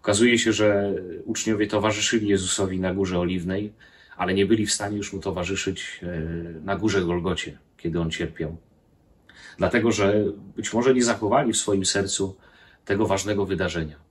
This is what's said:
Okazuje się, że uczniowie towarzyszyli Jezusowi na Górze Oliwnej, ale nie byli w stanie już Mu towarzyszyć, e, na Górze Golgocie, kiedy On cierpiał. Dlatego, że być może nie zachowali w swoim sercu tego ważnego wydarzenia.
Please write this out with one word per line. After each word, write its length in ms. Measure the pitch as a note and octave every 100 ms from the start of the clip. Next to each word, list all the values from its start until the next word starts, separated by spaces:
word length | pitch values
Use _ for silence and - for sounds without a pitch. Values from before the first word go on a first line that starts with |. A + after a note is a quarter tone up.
Okazuje 360 | - G#2 A#2+ A#2
się, 140 | A2+
że 420 | G#2 G#2+ G2+ G2+ F2 F2+ E2+
uczniowie 420 | - A2 A2+ G#2+ G#2
towarzyszyli 600 | G#2 G#2+ G#2+ - A#2 G#2
Jezusowi 520 | G2 F#2 - F#2+ F#2
na 140 | F#2
Górze 240 | F#2 F#2+ F2+
Oliwnej, 540 | F2 F#2 F2 F#2+ G#2 - - - - -
ale 180 | F2+
nie 120 | F#2+ G2
byli 200 | A2 G2+
w 60 |
stanie 240 | - G2+ G#2
już 160 | G2+
Mu 80 | G2
towarzyszyć, 800 | G2 F2+ F2+ G2 - F#2+ - -
e, 180 | F2 E2+ D#2+ E2 E2+ D#2+
na 120 | F2 G2
Górze 260 | G#2+ G2
Golgocie, 560 | F2 F2 F2 F2 - - _ _
kiedy 240 | E2+ E2+
On 100 | E2+
cierpiał. 460 | - E2+ - D#2+ E2+ _ _ _ _ _ _ _ - - -
Dlatego, 340 | A2+ A#2+ A2+
że 320 | G#2+ G2+ G#2 G2+ - - -
być 160 | G2
może 220 | G#2+ B2+
nie 100 | B2+
zachowali 480 | A#2+ G#2 G#2 B2+ A#2+
w 40 | G#2+
swoim 280 | - G2
sercu 520 | F#2+ G2+ F#2+ - F#2+ - - _ - _
tego 220 | - G2+ G2+
ważnego 400 | F#2+ F#2+ G2+ F#2+
wydarzenia. 500 | F#2 F2+ E2+ D#2 D2+ _